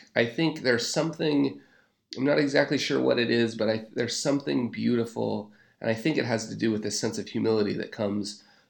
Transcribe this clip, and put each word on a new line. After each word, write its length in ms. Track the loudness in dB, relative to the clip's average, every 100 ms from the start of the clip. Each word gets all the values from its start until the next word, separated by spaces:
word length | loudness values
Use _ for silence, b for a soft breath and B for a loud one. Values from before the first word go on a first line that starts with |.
| -4 0
I 80 |
think 380 | 0 2 0 0
there's 280 | 0 0 0
something, 720 | -2 -2 0 0 2 0 -2 B B B B -14 -2
I'm 80 |
not 140 | 2 2
exactly 400 | 4 2 2 0
sure 220 | 0 2
what 180 | 2 2
it 120 | 4
is, 240 | 4 2
but 140 | 0 0
I, 160 | 0 -4
there's 240 | -4 -2 -2
something 540 | 0 0 0 0 -2
beautiful, 840 | -2 0 2 0 -2 -2 -4 -6 b b b
and 100 | -4
I 40 |
think 220 | 0 0 0
it 80 |
has 240 | 0 -2 -4
to 80 | -2
do 160 | 0
with 100 | 0
this 160 | -2 -2
sense 200 | -2 -4
of 100 | -6
humility 460 | -2 0 2 0
that 180 | -2 -6
comes, 500 | -4 -4 -2 -6 -10 b b